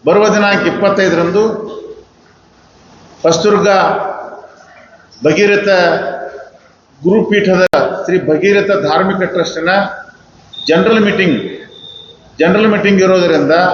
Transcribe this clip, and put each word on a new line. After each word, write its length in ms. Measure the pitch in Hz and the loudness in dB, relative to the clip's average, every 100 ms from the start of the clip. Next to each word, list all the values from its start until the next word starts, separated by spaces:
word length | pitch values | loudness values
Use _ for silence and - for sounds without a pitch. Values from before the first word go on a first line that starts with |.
ಬರುವ 220 | 143 196 214 | 2 2 2
ದಿನಾಂಕ 400 | 208 202 190 175 | 2 0 0 -2
ಇಪ್ಪತ್ತೈದರಂದು 760 | - 202 202 185 170 170 190 220 - - - - - - _ _ _ _ _ _ _ - - - - | -2 -2 0 0 0 0 0 0 -2 -10 -12 -16 -18 -20 _ _ _ _ _ _ _ -20 -20 -20 -4
ಹೊಸದುರ್ಗ 460 | 160 165 208 202 196 190 170 - - - - - - - - - - - - - 139 | -2 0 2 2 2 2 0 -2 -6 -10 -14 -16 -20 -20 -20 -20 -20 -20 -20 -4 -2
ಭಗೀರಥ 440 | 165 202 202 202 190 170 160 - - - - - - _ _ _ _ | 2 2 2 0 0 2 -2 -4 -8 -12 -16 -20 -20 _ _ _ _
ಗುರುಪೀಠದ 640 | 160 208 - 208 185 185 185 151 - - | 0 0 2 0 2 2 2 2 -2 -4
ಶ್ರೀ 140 | - 185 127 | -2 -2 0
ಭಗೀರಥ 440 | 151 190 202 202 196 151 | 0 2 2 0 -2 0
ಧಾರ್ಮಿಕ 340 | 160 190 185 180 | 0 0 -2 -2
ಟ್ರಸ್ಟ್ನ 400 | 180 165 165 165 196 202 - - - - _ - - - | -2 -4 -4 -2 0 -2 -8 -18 -20 -20 _ -20 -12 0
ಜನರಲ್ 340 | 165 208 220 202 | 2 2 2 2
ಮೀಟಿಂಗ್, 340 | - 180 120 92 - - - - - - - - - | 0 0 0 -4 -12 -18 -20 -20 -20 -20 -20 -20 -2
ಜನರಲ್ 280 | 160 214 214 | 0 2 2
ಮೀಟಿಂಗ್ 340 | 208 190 196 | 2 2 2
ಇರೋದರಿಂದ 540 | 185 185 175 160 143 165 180 | 4 2 2 0 2 2 2